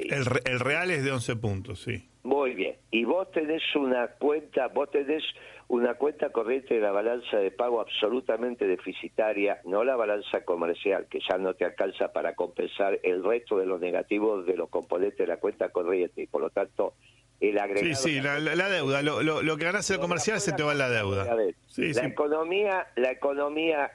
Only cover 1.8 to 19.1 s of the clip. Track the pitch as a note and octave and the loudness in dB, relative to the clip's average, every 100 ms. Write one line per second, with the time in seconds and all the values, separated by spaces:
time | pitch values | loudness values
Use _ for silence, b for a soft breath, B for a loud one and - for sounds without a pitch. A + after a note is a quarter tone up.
1.8 | - A2 - _ A#2+ C#3 C3 A2 D#2 - | -8 -8 -10 _ 0 2 2 0 -4 -6
2.8 | - A2+ A#2 F3 F#3 E3 D3+ D#3+ - D3+ | -2 0 2 0 0 -2 -2 -2 0 0
3.8 | C3+ B2+ A#2+ - C#3 D#3 D3 C#3+ A#2+ B2+ | 2 2 0 0 0 0 0 -2 0 -2
4.8 | C#3+ D3 C#3 D#3 - - B B B A#2+ | 0 0 0 -2 -2 -10 B B B 2
5.8 | A#2+ A#2 D3 - D3 A2+ A2 C3+ - A#2 | 2 2 0 0 -2 -2 0 -2 0 2
6.8 | G#2 G2+ A2+ A#2+ A2+ G#2+ F#2+ - B2 A#2 | 2 2 0 -2 0 0 0 0 0 0
7.8 | G2+ - G#2+ B2 B2 A2 B2 A#2+ G2 F2+ | -2 -2 0 0 -2 -2 -2 -2 0 0
8.8 | F#2+ - E2+ - A2 G2+ G2+ - F2 G2+ | -4 -10 -8 -2 0 2 0 0 -2 0
9.8 | B2+ B2+ G#2+ G#2 - G2+ - F2 E2+ E2+ | 2 2 0 -2 -2 -4 0 0 0 0
10.8 | G2+ F#2 - D2+ - F#2 F#2 - F2 - | 0 0 -2 -6 -2 0 0 0 -2 -2
11.8 | G2 - F#2+ - E2 D#2+ F2 - F2 - | -2 -2 -2 -2 -4 -2 -6 -4 -6 -2
12.8 | G2 F#2+ F#2 F#2 F#2 A#2 - G2 F#2 F2+ | 0 0 0 0 0 0 0 0 0 -2
13.8 | F2 F2+ - G#2 G#2+ G2+ F2 F2 D#2+ F2 | -2 -2 0 0 2 0 0 -2 -2 -4
14.8 | - F2 G2+ - F2 E2+ G2+ - F#2 F#2 | -2 0 0 0 -2 -2 -2 -2 -2 -2
15.8 | E2+ F#2+ F2 - - D2 D2+ G2+ G2 - | 0 0 0 -4 -6 -4 -2 -2 -2 -2
16.8 | F#2+ - b b b - G2+ G2+ G3 G3+ | -4 -4 b b b -2 0 2 0 0
17.8 | E3+ C#3 E3 C#3+ C#3+ C#3+ D#3 E3+ G3 F3+ | 0 0 0 0 0 0 0 0 2 2
18.8 | C3+ C#3 D3 | 2 2 2